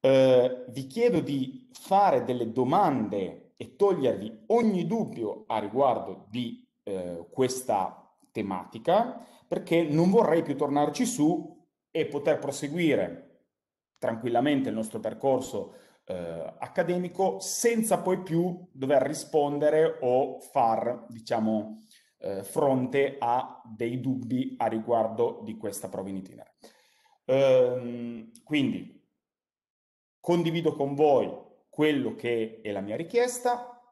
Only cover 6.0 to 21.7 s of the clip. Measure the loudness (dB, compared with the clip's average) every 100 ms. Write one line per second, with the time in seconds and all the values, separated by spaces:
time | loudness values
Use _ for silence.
6 | -4 -12 -10 -8 -8 -10 _ _ -8 -8
7 | -6 -10 -12 -2 0 0 -2 0 -2 -6
8 | _ _ _ -8 -6 -6 -8 -6 2 2
9 | 2 -6 -18 -20 _ -6 0 2 2 2
10 | 4 4 4 2 0 -2 0 0 0 0
11 | -2 2 2 2 -4 -18 _ _ _ -4
12 | -2 -2 0 0 -2 -6 -6 0 2 2
13 | 0 -6 -20 _ _ _ _ _ _ _
14 | -6 -4 0 2 2 2 0 -4 -6 -6
15 | -8 -2 0 0 -2 -8 -8 -14 _ _
16 | _ -10 -8 -10 -12 -12 -8 -4 0 0
17 | -4 0 0 0 -8 0 0 2 0 0
18 | 0 -2 0 0 0 -4 -14 -8 2 4
19 | 2 -4 0 0 2 2 2 4 4 2
20 | 2 2 2 -4 -4 2 2 2 -2 -6
21 | -10 -18 -4 -2 0 0 -4